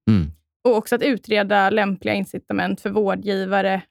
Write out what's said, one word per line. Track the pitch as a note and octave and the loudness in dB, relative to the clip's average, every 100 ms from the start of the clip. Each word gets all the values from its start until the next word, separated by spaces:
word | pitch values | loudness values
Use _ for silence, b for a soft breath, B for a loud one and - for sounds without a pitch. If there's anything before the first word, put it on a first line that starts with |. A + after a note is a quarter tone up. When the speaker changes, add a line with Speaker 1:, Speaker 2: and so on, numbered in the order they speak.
| - | 2
Speaker 1:
Mm. | G#2 D2+ - _ _ | 2 2 -6 _ _
Speaker 2:
Och | B3 A3 | 0 0
också | G#3+ A#3+ | 0 0
att | |
utreda | C#4+ A#3 - G#3 G3+ G#3 G3 | 0 -2 -2 -2 2 2 4
lämpliga | G#3+ G3+ F#3 G#3 | 2 0 -2 -2
incitament | G3+ G3 - - G3+ F#3 G3 | -2 -4 -8 -6 -4 -2 -4
för | G3+ | -4
vårdgivare | G3+ G3+ F#3+ G#3 G3 F#3+ G3 F#3+ F#3+ - | -2 0 -2 -2 -4 0 0 0 -2 -6